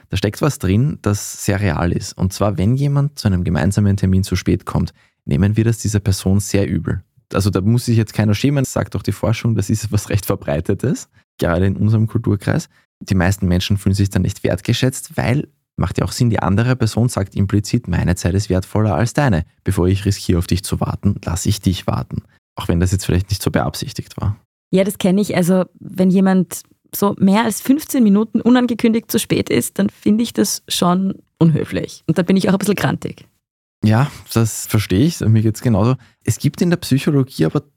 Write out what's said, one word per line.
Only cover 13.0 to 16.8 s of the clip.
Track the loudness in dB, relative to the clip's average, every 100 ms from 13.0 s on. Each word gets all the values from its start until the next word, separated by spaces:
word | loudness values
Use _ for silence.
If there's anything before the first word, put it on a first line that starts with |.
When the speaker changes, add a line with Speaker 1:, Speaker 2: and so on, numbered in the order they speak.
Speaker 1:
Die | -2
meisten | 2 2 0 0
Menschen | 0 0 -2
fühlen | 0
sich | 0 0
dann | 0
nicht | -2 -2
wertgeschätzt, | -2 -2 -2 0 0 -4 -8 -4
weil, | -2 -2 -4 _ _ -6
macht | -4 -2
ja |
auch | -4
Sinn, | 0 0
die | 2
andere | 0 0 0
Person | 0